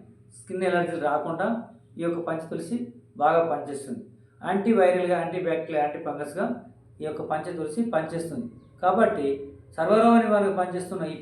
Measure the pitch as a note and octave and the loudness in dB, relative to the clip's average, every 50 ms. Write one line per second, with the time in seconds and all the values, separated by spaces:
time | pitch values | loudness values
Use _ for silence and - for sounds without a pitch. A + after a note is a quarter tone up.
0 | - - - _ _ _ - - - - F#3 F#3 F#3+ F3 F3 F3 F3 E3+ E3 C#3+ | -10 -16 -20 _ _ _ -20 -20 -14 -10 -6 -2 0 0 2 2 0 0 -2 -2
1 | D3 C#3+ D3 D3+ D#3 E3 E3 E3+ G3 A3+ A#3 A#3 - - - - _ _ - D#3+ | 0 0 0 0 -2 -4 -4 -2 -2 -2 -2 -4 -6 -10 -16 -20 _ _ -8 -4
2 | E3+ E3+ E3+ E3+ E3 E3 D#3+ D#3+ - - - - - - A#3 - - - - - | -4 -2 -2 -4 -4 -6 -6 -6 -8 -8 -8 -8 -6 -6 -6 -6 -6 -8 -14 -18
3 | - _ - - C#3+ D#3 E3 E3 E3 D#3+ D3 C3 C3+ D3 C#3+ - - - - - | -20 _ -4 0 2 4 4 4 4 2 0 -4 -4 -6 -8 -8 -8 -8 -10 -10
4 | - - - - - _ _ - - E3+ G3 G3+ G3 A3+ A3 G3 F3+ F3+ F3+ F3+ | -12 -14 -20 -20 -20 _ _ -10 -4 -2 0 2 4 4 6 6 6 6 6 4
5 | F3+ F3 F3+ E3+ E3+ F3 F3+ F3+ F3 E3 D#3+ D#3+ - E3 D#3 D3+ D3 D3+ D3+ E3 | 2 2 0 0 0 -2 -4 -4 -2 -2 -2 -2 -2 -2 -2 0 0 0 -2 -6
6 | D#3+ D3 C#3+ D3 D3 - - F#3 A3+ A#3+ - - - - - _ _ _ - - | -8 -8 -8 -8 -8 -8 -6 -4 -4 -4 -4 -6 -12 -18 -20 _ _ _ -14 -10
7 | D3+ D#3 D#3 - - - D#3 D#3 - F3 E3+ D#3+ D#3 D3+ - A#3 A#3 - E3 D#3+ | -8 -8 -8 -6 -6 -4 -4 -4 -4 -6 -8 -6 -6 -4 -2 -2 -2 0 0 -2
8 | D#3+ - E3+ E3 E3 E3 C#3 A#2+ - - - - - - - - F3+ F#3 G#3 A3+ | -2 -2 -6 -6 -6 -6 -8 -8 -10 -10 -12 -18 -20 -20 -6 0 2 2 4 6
9 | G#3+ - - - C#3 C#3 C#3 - - - - - - - - D#3+ E3 F#3 G#3+ A3+ | 4 4 4 2 -2 -2 -2 -4 -6 -12 -16 -18 -20 -10 -6 -2 2 4 6 6
10 | A#3 A#3 A#3 A#3 A3 G#3 G#3+ G3+ G3+ G3 G3 F#3 F3 F3+ F3 F3+ F3 - - E3 | 8 8 8 6 6 4 4 2 2 2 2 0 -2 -2 -4 -6 -6 -6 -6 -6
11 | D#3+ D#3 D#3 D3+ | -6 -6 -6 -6